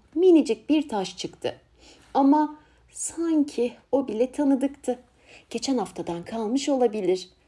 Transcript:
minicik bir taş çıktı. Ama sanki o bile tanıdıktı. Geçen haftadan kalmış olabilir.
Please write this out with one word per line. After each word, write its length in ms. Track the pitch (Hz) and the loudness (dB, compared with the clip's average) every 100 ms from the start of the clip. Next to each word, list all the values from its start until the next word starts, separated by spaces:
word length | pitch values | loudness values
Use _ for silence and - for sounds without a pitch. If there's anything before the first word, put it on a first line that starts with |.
| _ | _
minicik 560 | 320 370 320 - 214 - | 2 6 6 4 -4 0
bir 180 | 302 294 | 0 0
taş 280 | 208 185 - | -4 -4 -8
çıktı. 440 | - - 120 - _ _ - - _ | -12 -8 -10 -10 _ _ -20 -20 _
Ama 440 | 262 277 302 302 302 _ _ _ | 2 4 4 2 -6 _ _ _
sanki 800 | - - - 339 311 285 - 240 - - | -10 -10 -4 0 0 0 -2 -4 -6 -4
o 160 | 262 247 | -2 -2
bile 240 | 214 254 | -2 -2
tanıdıktı. 640 | 294 277 254 277 - - 247 _ _ _ - _ | 0 0 2 -2 -4 -6 -6 _ _ _ -20 _
Geçen 280 | 233 269 247 | -8 -2 -2
haftadan 460 | 185 - 175 170 | -4 -8 -8 -8
kalmış 440 | 170 226 214 269 302 | -8 -6 -2 -2 0
olabilir. 600 | 262 240 214 180 185 - _ | 2 2 0 -2 -2 -4 _